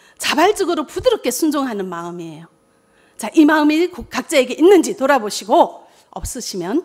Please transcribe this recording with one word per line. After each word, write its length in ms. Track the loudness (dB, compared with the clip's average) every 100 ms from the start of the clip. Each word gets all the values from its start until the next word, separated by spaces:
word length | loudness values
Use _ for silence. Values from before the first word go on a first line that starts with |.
| _ _
자발적으로 680 | -4 2 2 2 -2 -2 -6
부드럽게 460 | -2 -2 0 -2
순종하는 560 | -2 -2 -2 -4 -6 -8
마음이에요. 560 | -8 -12 -12 -14 -16 -20 _ _ _ _ _ _ -12
자, 120 | -2
이 100 | 4 4
마음이 420 | 4 2 2 -2
고-, 180 | -4 -10
각자에게 460 | -8 -2 0 0
있는지 420 | 4 6 6 4 -2
돌아보시고 880 | 0 0 0 -8 0 2 2 -2 -20 _ _
없으시면 720 | -14 -12 -12 -10 -8 -4 -4